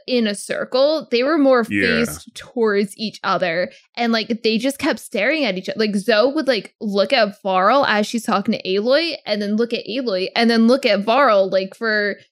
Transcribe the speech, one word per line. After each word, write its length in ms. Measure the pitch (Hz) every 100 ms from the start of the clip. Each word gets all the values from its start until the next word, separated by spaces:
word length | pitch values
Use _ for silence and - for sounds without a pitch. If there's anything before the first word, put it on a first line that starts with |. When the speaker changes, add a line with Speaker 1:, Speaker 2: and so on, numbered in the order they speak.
| -
Speaker 1:
in 200 | 247 214
a 80 |
circle. 720 | 202 - - 214 254 285 311 226
They 120 | 240
were 140 | 262 320
more 260 | 269 254 220
Speaker 2:
Yeah. 380 | 202 190 - 233
Speaker 1:
faced 280 | 151 -
towards 640 | - - - 220 202 214 -
each 240 | 208 -
other. 480 | - 180 180 165 180 - _ -
And, 140 | 233
like, 280 | 226 214 226
they 140 | 220 220
just 220 | 262 269
kept 200 | 302 262
staring 460 | - 214 220 311
at 140 | 247 185
each 100 | 185
other. 100 | -
Like, 160 | 220
Zoe 380 | 202 202 214 254
would, 160 | 302 277
like, 260 | 233 - -
look 320 | 220 196 196
at 240 | 269 208 196
Varl 420 | 196 185 190 269
as 220 | 269 208 208
she's 160 | 233
talking 280 | 226 196 202
to 80 | 208 -
Aloy, 500 | 196 220 285 339 - -
and 160 | 208
then 140 | 208 214
look 180 | 233
at 100 | 226 -
Aloy, 420 | 240 247 185 185
and 140 | - 233
then 200 | 233 226
look 180 | 262 262
at 140 | -
Varl, 460 | 208 247 269 220 190
like, 240 | 190 190
for, 420 | - 226 214 208 - _